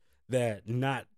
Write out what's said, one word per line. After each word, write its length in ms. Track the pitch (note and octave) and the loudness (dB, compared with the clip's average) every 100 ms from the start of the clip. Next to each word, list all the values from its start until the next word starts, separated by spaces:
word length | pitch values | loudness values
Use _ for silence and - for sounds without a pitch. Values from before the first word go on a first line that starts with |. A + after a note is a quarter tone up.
| _ _ - | _ _ -2
that 380 | B2 A#2+ G#2 - | 0 0 -2 -4
not, 400 | A#2+ C3+ C3 - | -2 0 -2 -6